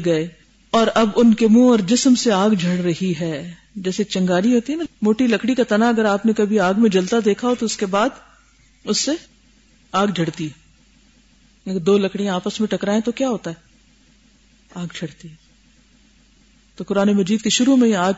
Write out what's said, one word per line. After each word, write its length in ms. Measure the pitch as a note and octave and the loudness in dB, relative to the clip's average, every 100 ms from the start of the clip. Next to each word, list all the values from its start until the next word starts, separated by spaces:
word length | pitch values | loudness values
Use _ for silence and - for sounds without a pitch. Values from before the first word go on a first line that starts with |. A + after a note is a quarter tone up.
| E3+ | 2
گئے، 220 | D#3+ E3+ - _ _ _ | 0 -2 -10 _ _ _
اور 180 | A3+ G#3+ G#3+ | 0 2 2
اب 140 | A3 G#3+ | 2 4
ان 180 | A#3 | 4
کے 140 | A3 A3 | 4 4
منہ 160 | A#3 | 6
اور 160 | B3+ A3+ | 6 4
جسم 360 | F3+ A#3+ C4+ B3 | 2 2 4 2
سے 160 | A#3+ | 2
آگ 180 | F#3 G#3+ | 2 2
جھڑ 200 | G3+ F3 | 0 0
رہی 440 | F3+ F3 E3 F#3+ E3+ | -2 -2 -2 -4 -4
ہے۔ 340 | E3+ D3 F3 E3+ _ G#3 | -4 -6 -10 -18 _ -10
جیسے 280 | F#3 F#3+ | -6 -4
چنگاری 520 | G3+ F#3+ F#3 F3+ A3+ A#3+ | -4 -2 0 0 2 0
ہوتی 180 | A#3+ | -2
ہے 40 | D#4+ | -6
نا، 60 | D#4+ - | -8 -2
موٹی 260 | G#3+ A3 B3+ | 0 2 0
لکڑی 280 | G#3 A3+ C4 | 0 0 -2
کا 80 | |
تنا 260 | A#3 G#3 A#3 | 0 2 2
اگر 160 | A3 G#3+ | 2 0
آپ 200 | G3+ A3 | 0 0
نے 80 | |
کبھی 260 | A3 G#3 G#3+ | 0 0 2
آگ 140 | F3+ G3 | 0 2
میں 120 | A3+ | 2
جلتا 280 | F#3 F#3 A#3 G#3 | 2 0 0 0
دیکھا 220 | G3+ B3 | -2 -2
ہو 80 | B3 | -2
تو 100 | A3 | -4
اس 120 | - | -6
کے 80 | G3 | -4
بعد 240 | G3+ C4 - - _ _ _ _ _ - | -2 -2 -4 -18 _ _ _ _ _ -6
اس 120 | G#3+ | -4
سے 140 | C4+ E4 - _ _ _ _ _ _ | -4 -6 -10 _ _ _ _ _ _
آگ 160 | F#3 G3+ | -2 -2
جھڑتی 400 | F3 E3 - D3+ | -2 -4 -6 -10
ہے۔ 160 | - _ _ _ _ _ _ _ _ _ _ F#3+ F#3+ | -12 _ _ _ _ _ _ _ _ _ _ -8 -4
دو 180 | E3 G3+ | 2 2
لکڑیاں 380 | F#3+ F#3+ G3+ F3+ | 0 -2 -4 -4
آپس 240 | G#3 - | -4 -4
میں 80 | G#3+ | -4
ٹکرائیں 340 | F#3 G3 G#3+ | -2 -2 -2
تو 100 | A#3+ | -2
کیا 180 | A#3 C4 | -4 -4
ہوتا 200 | G#3+ E3 | -4 -8
ہے؟ 60 | E3 _ _ _ _ _ _ _ _ _ _ _ F3+ | -12 _ _ _ _ _ _ _ _ _ _ _ -12
آگ 120 | E3+ - | -12 -10
جھڑتی 340 | D#3 - E3 | -12 -14 -20
ہے۔ 60 | D#3 _ _ _ _ _ _ _ _ _ _ _ _ _ - | -20 _ _ _ _ _ _ _ _ _ _ _ _ _ -16
تو 80 | F3+ | -4
قرآن 260 | G3 G3+ | 0 2
مجید 280 | G3+ F#3 A3 | 2 0 -2
کے 80 | A3 | -2
شروع 260 | - B3 C4 | 0 4 4
میں 140 | A#3 | 4
یہ 60 | G3 | 2
آگ 180 | F3+ | 0